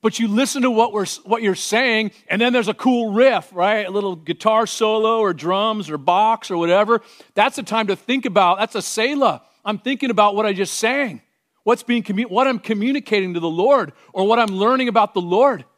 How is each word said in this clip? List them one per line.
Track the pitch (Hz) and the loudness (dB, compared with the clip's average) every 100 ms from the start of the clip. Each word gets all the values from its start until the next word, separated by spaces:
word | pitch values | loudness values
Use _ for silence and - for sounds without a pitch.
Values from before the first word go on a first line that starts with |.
But | 214 - | -2 -2
you | 226 | -2
listen | 208 269 285 | 0 0 0
to | 254 | 0
what | 220 233 | 2 0
we're, | 214 190 - | 0 -6 -8
what | - 226 | -4 -2
you're | 220 | 0
saying, | 185 - 214 254 220 214 - _ | -2 -2 0 2 0 -2 -8 _
and | 196 | 0
then | 233 | 2
there's | 247 208 | 2 -2
a | |
cool | 208 247 240 226 | -2 0 0 0
riff, | 202 262 220 - | 4 4 4 -4
right? | 185 185 214 196 | -2 0 0 -2
A | |
little | 196 202 175 | -4 -4 -6
guitar | 156 165 220 220 226 | -8 -2 2 2 0
solo | - 220 220 220 226 | 0 0 2 2 2
or | 208 | 0
drums | 165 156 190 214 214 160 | -2 -2 -2 0 -4 -6
or | 151 | -6
box | 135 180 214 226 - | 0 2 2 0 -4
or | 175 | -4
whatever. | 170 185 208 233 - - - | 2 2 4 0 -2 -20 -10
That's | - 220 269 | 0 0 0
a | |
time | 208 220 214 | -4 -4 -2
to | 190 | -4
think | - 262 | -2 -4
about. | 240 190 185 190 | 0 2 4 2
That's | 220 | 0
a | 220 | -4
Selah. | - - 226 285 262 127 _ _ | -8 -4 -2 2 0 0 _ _
I'm | 196 208 | -8 -6
thinking | 247 269 269 | -4 -4 -2
about | 220 208 | 2 2
what | 202 214 | 2 -2
I | |
just | 190 190 | -2 -4
sang. | - 220 277 269 123 _ _ _ _ | -2 -2 -2 -4 -8 _ _ _ _
What's | - 233 | 0 0
being | - 240 | 0 -2
commu-, | - 196 240 | -2 -4 -2
what | 185 262 | 0 0
I'm | 240 | 0
communicating | - 214 226 277 - 208 185 | -4 -4 -2 -4 -2 -2 0
to | 175 | -4
the | 165 | -4
Lord | 165 196 277 165 - _ | 0 2 2 2 -10 _
or | - 190 | -2 2
what | 226 | 2
I'm | 220 | 2
learning | 190 208 262 254 | 0 0 2 0
about | 226 208 | 2 2
the | 190 | 0
Lord. | 175 185 269 165 127 | -2 2 2 2 -10